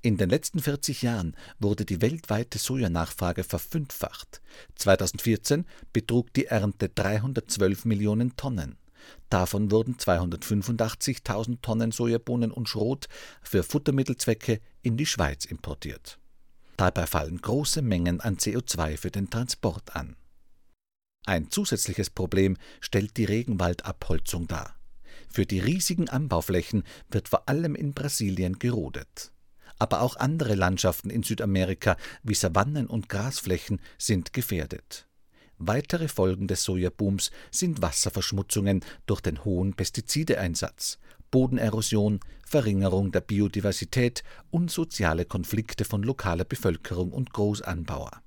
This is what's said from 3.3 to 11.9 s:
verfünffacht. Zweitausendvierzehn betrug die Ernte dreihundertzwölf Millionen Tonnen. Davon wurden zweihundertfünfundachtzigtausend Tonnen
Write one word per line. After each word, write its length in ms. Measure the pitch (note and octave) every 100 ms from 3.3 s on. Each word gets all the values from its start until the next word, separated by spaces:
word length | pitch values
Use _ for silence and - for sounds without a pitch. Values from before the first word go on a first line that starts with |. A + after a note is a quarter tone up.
| E2+
verfünffacht. 960 | - F2 - E3 C#3 - - - - - - - -
Zweitausendvierzehn 960 | - - F#2+ F#2+ - - G#2+ - D3 F3 - -
betrug 400 | A2+ - A#2 A#2
die 140 | - -
Ernte 420 | A2 G#2 - G2+
dreihundertzwölf 960 | - G2 G#2+ B2 C3 - - F#2+ G2 A#2
Millionen 500 | G#2 G#2 G#2+ B2 -
Tonnen. 440 | C#3 A2+ C#2 - - _ - - -
Davon 400 | G2 F2+ G2+ G#2
wurden 300 | G#2+ A#2 B2
zweihundertfünfundachtzigtausend 1600 | - E2+ F2 E2+ - G#2 G2 A#2 A2 - - B2+ - A2+ A2+ A#2+
Tonnen 300 | - A2+ A2+